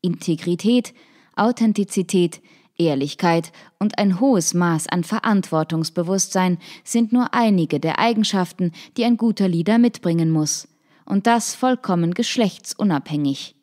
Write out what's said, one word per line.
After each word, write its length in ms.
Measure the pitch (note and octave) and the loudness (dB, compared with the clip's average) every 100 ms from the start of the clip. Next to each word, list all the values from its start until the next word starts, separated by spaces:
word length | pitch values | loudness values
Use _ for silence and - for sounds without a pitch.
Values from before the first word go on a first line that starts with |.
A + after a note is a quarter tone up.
Integrität, 920 | F#3 E3 - D#3+ - F3 G3+ B3 A#3 - _ _ _ - | -4 -4 -4 -4 -2 -2 2 0 0 -12 _ _ _ -2
Authentizität, 1040 | G#3+ B3 A3+ G#3 G3 - F3 F#3+ F3 - _ _ _ _ | 0 2 0 0 -2 -2 0 2 0 -2 _ _ _ _
Ehrlichkeit 720 | E3+ C3+ C#3+ - F3+ E3+ E3 - - _ | 0 0 -4 -2 2 2 -2 -14 -20 _
und 200 | G#3 - | -4 0
ein 220 | G3+ F3+ | 0 2
hohes 340 | C4+ A#3 D#3+ | 2 2 2
Maß 340 | F3 F3 D#3+ - | 0 0 0 -2
an 160 | F3 | -4
Verantwortungsbewusstsein 1500 | E3+ A3 - G3+ F#3 D#3+ D#3 D#3+ D#3+ - E3+ F#3+ F#3 F#3+ F#3 F3 - - | -2 -4 0 0 0 -2 -2 -2 -4 -4 -2 -2 0 0 0 0 -6 -20
sind 300 | - A#3 A#3 | -4 -2 2
nur 220 | A#3+ B3 | 2 0
einige 440 | - A#3 G3 D#3+ D3 | 2 2 4 2 0
der 200 | D#3+ D3+ | -2 0
Eigenschaften, 760 | A#3 A3+ G#3 G3+ F3+ - F3 D#3+ - - | 0 2 0 0 -2 -2 -4 -4 -14 -2
die 80 | |
ein 140 | A#3 A#3 | 0 2
guter 300 | A#3 G#3 G3 | 2 2 0
Leader 280 | E3 E3+ A3+ | 0 2 4
mitbringen 540 | A#3+ A#3 F3+ E3+ D#3+ | 4 2 -2 2 2
muss. 360 | D#3+ D3+ - - _ _ _ | 2 0 -4 -10 _ _ _
Und 220 | - G3 G3+ | -4 -2 2
das 280 | A#3 A3 | 0 0
vollkommen 600 | - B3+ B3+ - F3+ E3+ | -2 0 0 0 0 0
geschlechtsunabhängig. 1400 | F3 A#3 - G#3+ - - - G#3 D3+ - D3+ C#3+ C#3 - _ | -2 -4 0 -2 -2 -16 -4 -2 -2 -4 -4 -2 -4 -10 _